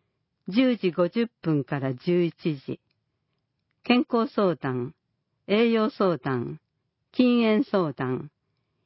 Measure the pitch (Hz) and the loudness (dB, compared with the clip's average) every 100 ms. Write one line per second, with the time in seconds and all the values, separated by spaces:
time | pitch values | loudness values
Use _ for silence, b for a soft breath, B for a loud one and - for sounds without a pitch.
0 | _ _ _ _ - 196 262 240 185 165 | _ _ _ _ -4 0 2 2 -2 0
1 | 175 233 233 - 165 151 135 143 135 127 | 0 0 -4 -4 -2 0 -2 -4 -4 -4
2 | - 180 170 - 170 143 - 131 _ _ | 0 0 0 -2 -6 -6 -8 -12 _ _
3 | _ _ _ _ _ _ _ _ - 247 | _ _ _ _ _ _ _ _ 0 2
4 | - 226 226 - 196 156 139 127 123 - | 2 -2 -2 0 0 0 -4 -4 -6 -10
5 | _ _ _ _ - 202 233 226 214 - | _ _ _ _ -2 2 2 2 0 0
6 | 196 156 143 127 139 151 _ _ _ _ | 0 0 -2 -4 -4 -10 _ _ _ _
7 | _ - 247 240 226 214 - 202 165 - | _ 0 2 4 2 2 0 -2 -2 -4
8 | 131 127 143 - _ _ _ _ | -4 -4 -8 -18 _ _ _ _